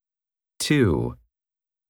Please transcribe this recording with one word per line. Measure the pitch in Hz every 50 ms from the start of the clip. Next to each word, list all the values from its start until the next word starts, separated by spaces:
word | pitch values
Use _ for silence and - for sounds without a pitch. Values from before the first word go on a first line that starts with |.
| _ _ _ _ _ _ _ _ _ _ _ -
Two. | - - 156 147 123 95 76 60 58 62 60 - _ _ _ _ _ _ _ _ _ _ _ _ _ _